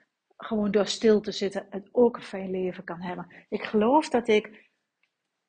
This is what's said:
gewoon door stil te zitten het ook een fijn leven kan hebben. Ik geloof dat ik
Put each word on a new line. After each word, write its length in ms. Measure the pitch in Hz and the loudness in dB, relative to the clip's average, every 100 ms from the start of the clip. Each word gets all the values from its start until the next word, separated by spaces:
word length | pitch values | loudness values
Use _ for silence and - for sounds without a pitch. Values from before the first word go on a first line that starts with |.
| _ _ _ - | _ _ _ -16
gewoon 340 | - 214 208 | -6 -4 0
door 160 | 202 196 | 0 0
stil 340 | - 226 208 | 2 4 4
te 120 | 208 | 2
zitten 340 | - 190 196 - | -6 -6 -6 -10
het 180 | 196 - | -12 -2
ook 240 | 247 233 - | 4 4 2
een 60 | |
fijn 280 | - 196 190 | -10 -10 -6
leven 340 | 185 185 180 | -4 -4 -6
kan 160 | - 170 | -12 -10
hebben. 460 | 180 175 175 - - | -10 -10 -12 -20 -8
Ik 140 | 208 | -6
geloof 460 | - 214 220 302 311 | 0 2 4 4 2
dat 200 | 240 233 | 0 2
ik 420 | 214 214 - _ _ _ _ _ _ _ _ | 2 0 -12 _ _ _ _ _ _ _ _